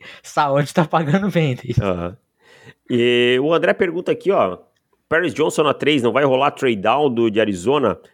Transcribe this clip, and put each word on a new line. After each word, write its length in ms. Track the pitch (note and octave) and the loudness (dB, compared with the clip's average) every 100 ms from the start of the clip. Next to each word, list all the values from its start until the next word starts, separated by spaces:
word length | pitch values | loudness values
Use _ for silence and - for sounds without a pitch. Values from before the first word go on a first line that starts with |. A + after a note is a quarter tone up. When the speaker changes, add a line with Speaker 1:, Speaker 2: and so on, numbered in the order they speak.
| - - | -18 -20
Speaker 1:
saúde 520 | - - D3 C#3 C#3+ | -8 -4 0 0 0
tá 120 | - D#3 | 0 0
pagando 440 | D#3+ D#3 F#3 G3+ | 0 0 0 0
bem, 260 | E3+ D#3 A#2+ | 0 -2 -2
Davis. 240 | B2+ A#2 | -4 -2
Speaker 2:
Aham. 380 | G2+ F2 F2 G#2 _ _ _ - A#2+ _ _ | -2 -4 -6 -10 _ _ _ -20 -20 _ _
E 500 | B2 A#2+ B2 A#2+ B2+ | 0 2 2 2 2
o 120 | D3 | 2
André 200 | E3 F3 | 0 0
pergunta 380 | G3+ F#3+ E3 F3 | 0 -2 -2 -4
aqui, 200 | D3+ F3+ | -4 0
ó, 280 | F#3+ G2 F2+ _ _ _ _ _ | 0 0 -4 _ _ _ _ _
Paris 260 | D#3 F3 | -2 -2
Johnson 300 | A2 D#3+ - | -2 -2 2
na 100 | D3+ | 0
três, 300 | C3+ - D3+ | 2 0 2
não 80 | A#2 | 2
vai 140 | A#2 C#3+ | 2 2
rolar 260 | C3 C#3 | 2 0
trade 240 | - C3 G#2+ | 0 -2 0
down 340 | G#2 C3 D3 | 0 2 0
do, 160 | A#2 A#2 | 2 0
de 80 | G#2 | 2
Arizona? 580 | G#2+ F#2+ F#2 D3 A#2+ E2+ - | 0 -2 0 0 0 -2 -10